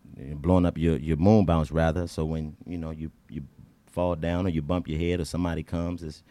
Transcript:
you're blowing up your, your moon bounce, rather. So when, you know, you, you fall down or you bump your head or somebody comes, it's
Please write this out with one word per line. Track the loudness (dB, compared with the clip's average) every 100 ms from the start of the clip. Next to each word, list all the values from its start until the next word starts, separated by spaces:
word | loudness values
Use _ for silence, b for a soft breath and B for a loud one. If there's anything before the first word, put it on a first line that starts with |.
| -20 -16
you're | -12 -4
blowing | 2 4 4
up | 2
your, | 2 2
your | 0 4
moon | 6 6 6
bounce, | 2 2
rather. | 2 2 0 -4
So | -4 -4
when, | -4 -6 -12 -12
you | -10
know, | -8
you, | -8 -10 _ _
you | -12 -12 -18 -20 _ _
fall | -2 0 0
down | -2 0 0
or |
you | -2
bump | 0 -2 -2
your | -2
head | 0 0
or | -2
somebody | -2 -2 -2
comes, | -4 -4 -4 -6
it's | -10 -14 _